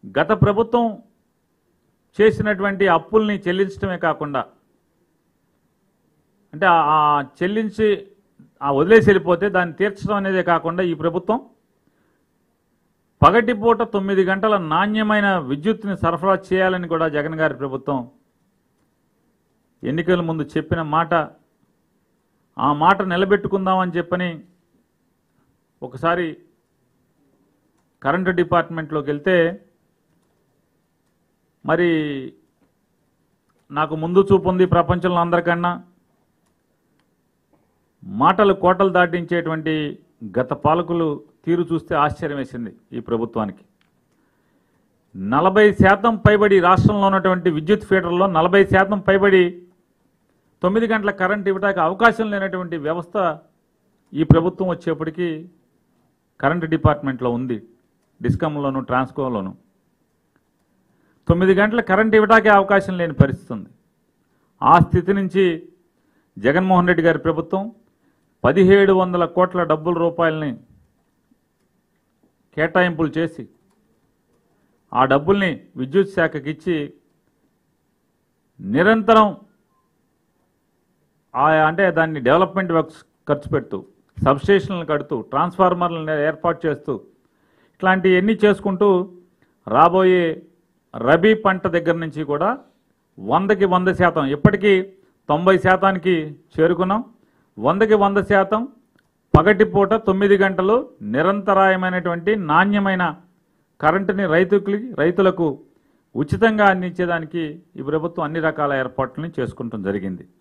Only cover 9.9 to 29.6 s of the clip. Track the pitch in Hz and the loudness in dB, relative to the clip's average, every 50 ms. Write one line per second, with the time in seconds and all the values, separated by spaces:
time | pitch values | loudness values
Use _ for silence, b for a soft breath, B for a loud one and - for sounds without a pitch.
9.9 | 202 - - 190 196 202 196 190 190 185 175 175 170 160 160 165 165 180 190 175 | -4 -6 -6 -4 -4 -2 -2 -2 -2 -2 0 2 0 0 0 -4 -4 -2 -2 -4
10.9 | 160 147 156 170 165 175 175 - 214 262 269 _ _ _ _ _ _ _ _ _ | -4 -2 -4 -4 -4 -4 -2 -2 -4 -4 -4 _ _ _ _ _ _ _ _ _
11.9 | _ _ _ _ _ _ _ _ _ _ _ _ _ _ _ _ _ _ _ _ | _ _ _ _ _ _ _ _ _ _ _ _ _ _ _ _ _ _ _ _
12.9 | _ _ _ _ _ _ - 151 185 233 226 214 247 202 214 233 226 214 233 226 | _ _ _ _ _ _ 4 4 6 4 2 2 -2 0 2 0 2 2 -2 -4
13.9 | - 202 190 196 196 190 190 180 190 196 185 220 208 196 170 156 156 170 196 208 | -4 -4 -2 0 0 0 2 0 0 -2 0 0 0 0 -2 -2 0 0 0 0
14.9 | 214 220 214 214 214 208 202 202 190 180 147 127 135 147 151 208 220 - - 202 | 0 -2 0 0 0 2 2 2 0 0 -2 -4 -6 -4 -2 -2 -2 -2 -4 -8
15.9 | 190 - - 165 170 156 175 196 190 185 190 - 185 185 185 185 185 180 175 165 | -6 -2 -2 -2 -2 0 0 0 0 0 -2 -4 -2 0 0 0 0 -2 -4 -4
16.9 | 165 160 165 160 147 147 147 160 160 156 160 151 135 123 139 139 131 131 - - | -2 -2 -2 -2 -2 -4 -4 -4 -4 -2 -2 -2 -2 -4 -8 -8 -8 -8 -6 -4
17.9 | 143 131 120 123 _ _ _ _ _ _ _ _ _ _ _ _ _ _ _ _ | -6 -6 -6 -10 _ _ _ _ _ _ _ _ _ _ _ _ _ _ _ _
18.9 | _ _ _ _ _ _ _ _ _ _ _ _ _ _ _ _ _ _ - 117 | _ _ _ _ _ _ _ _ _ _ _ _ _ _ _ _ _ _ -8 -6
19.9 | 139 165 170 175 180 180 170 165 160 156 143 - - 160 156 160 170 165 160 151 | -6 -4 -2 -2 -2 -2 -2 -4 -6 -6 -8 -4 -6 -6 -4 -2 -4 -4 -4 -4
20.9 | 151 160 165 156 170 165 151 - - _ _ _ _ _ _ _ _ _ _ _ | -2 -2 -2 0 0 -2 -2 -4 -10 _ _ _ _ _ _ _ _ _ _ _
21.9 | _ _ _ _ _ _ _ _ _ _ _ _ _ - - 143 147 147 156 175 | _ _ _ _ _ _ _ _ _ _ _ _ _ -4 -2 -2 -2 2 2 2
22.9 | 196 196 202 190 175 175 202 190 208 196 202 170 190 196 190 190 190 185 185 180 | 2 2 0 -4 -2 -2 0 0 0 -2 -2 -4 -6 -4 -2 -2 0 0 -2 -2
23.9 | 160 175 170 175 180 175 180 175 165 151 - _ _ _ _ _ _ _ _ _ | -4 -6 -4 -4 -4 -4 -4 -6 -8 -10 -18 _ _ _ _ _ _ _ _ _
24.9 | _ _ _ _ _ _ _ _ _ _ _ _ _ _ _ _ _ _ - 127 | _ _ _ _ _ _ _ _ _ _ _ _ _ _ _ _ _ _ -18 -16
25.9 | 123 131 - 165 175 175 175 160 151 - _ _ _ _ _ _ _ _ _ _ | -12 -4 -2 -2 -2 -2 -4 -8 -8 -14 _ _ _ _ _ _ _ _ _ _
26.9 | _ _ _ _ _ _ _ _ _ _ _ _ _ _ _ _ _ _ _ _ | _ _ _ _ _ _ _ _ _ _ _ _ _ _ _ _ _ _ _ _
27.9 | _ _ - 135 151 180 185 180 185 175 175 175 180 170 165 165 165 160 160 147 | _ _ -4 -2 -2 -2 -2 -2 -2 -2 -2 0 0 0 0 -2 -8 -10 -10 -6
28.9 | 156 151 135 139 147 147 147 190 185 175 165 170 185 202 | -6 -6 -4 -4 -6 -4 -2 0 2 2 2 0 -2 -8